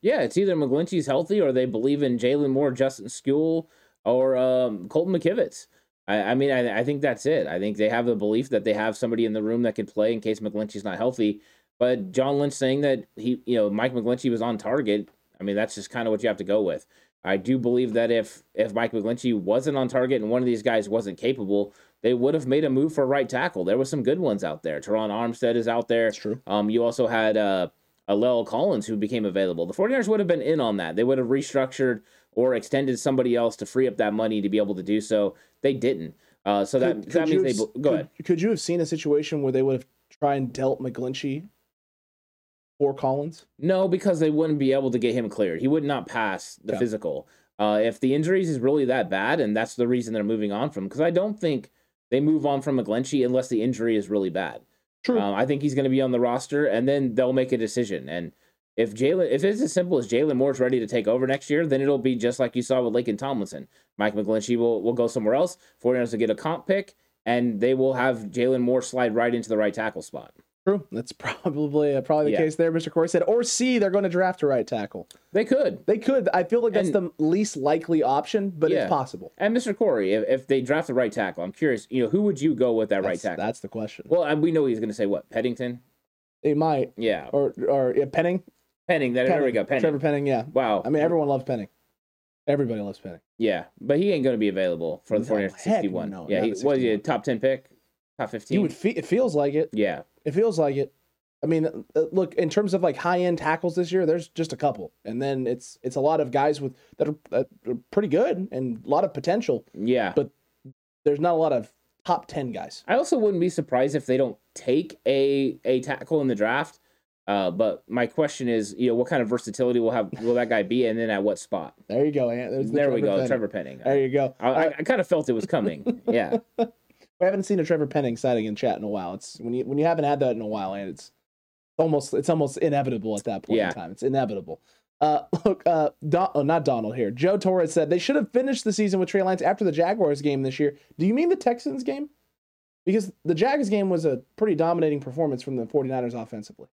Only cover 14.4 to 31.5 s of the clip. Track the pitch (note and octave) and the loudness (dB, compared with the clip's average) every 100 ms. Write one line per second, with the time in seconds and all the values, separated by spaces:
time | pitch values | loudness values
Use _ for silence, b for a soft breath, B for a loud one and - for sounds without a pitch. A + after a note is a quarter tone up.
14.4 | A#2 A2+ G#2+ C3 A2+ G#2 G2+ _ _ _ | -2 -4 -2 -2 0 -2 -2 _ _ _
15.4 | G2 G2+ G#2+ - G2 A#2+ A2+ G#2+ A#2 G2+ | -4 -2 -2 -6 -10 -4 -2 0 0 -2
16.4 | F#2+ G#2 G2 D2+ _ b b _ - G2 | 0 0 0 -4 _ b b _ -2 -2
17.4 | F#2 C3 A#2+ B2 B2+ A2 A#2 A#2 G#2+ - | 0 0 2 0 0 0 2 0 -2 -10
18.4 | _ - A2 G#2 A2+ A2+ G#2 A#2+ B2+ A2 | _ -2 -2 0 -2 -2 -4 -2 -2 -2
19.4 | F2+ A2+ C3+ C#3 B2+ C3 B2+ C3 G#2+ B2 | 0 0 0 -2 0 0 0 0 0 0
20.4 | B2+ A#2 A2+ A2+ G#2 A2+ G2+ F2 A#2+ A#2 | 0 0 0 0 0 -2 -2 -4 -2 -2
21.4 | G2 G2+ G2+ b b b A2+ B2 C3 D#3 | 0 0 0 b b b 0 2 2 0
22.4 | B2+ C#3 D3+ C3 D#3 D#3 C3 C#3 B2 B2+ | 0 0 2 2 2 2 2 2 0 -2
23.4 | E3+ - F2+ A2+ C3 D3+ A#2+ D#3+ D#3+ G#2 | -2 -2 0 0 0 0 0 0 0 0
24.4 | F#2 D2+ E2 D2 - A2 G#2+ G#2 A#2+ A#2 | -4 -6 -6 -6 -2 -2 0 -2 -4 -2
25.4 | A#2+ A#2 A2+ A#2 A2+ A#2 A2+ - A2 A#2+ | 0 0 0 -2 0 2 2 -2 -6 -8
26.4 | - G#2 G#2 A2+ A#2 A#2 A#2+ A#2 A2 G#2+ | -2 0 2 2 0 0 0 2 2 2
27.4 | G#2 F#2+ F2+ _ _ _ - G2+ A#2+ A#2+ | 2 0 -2 _ _ _ -2 2 2 2
28.4 | G#2+ A2+ F3+ C#3 G#2 G#2+ G#2 A#2+ G#2 F#2 | 0 0 0 0 -2 -4 -2 -2 -2 0
29.4 | F#2+ E2+ E2+ - G3+ C4+ G#3 G#3+ F#3+ E3 | 0 0 -4 -2 0 0 0 0 2 0
30.4 | B2+ D#3+ A#2+ G2+ E2 E2+ A#2+ C3 A#2+ C3+ | 2 0 0 -2 -2 0 2 2 2 0
31.4 | C#3+ | 0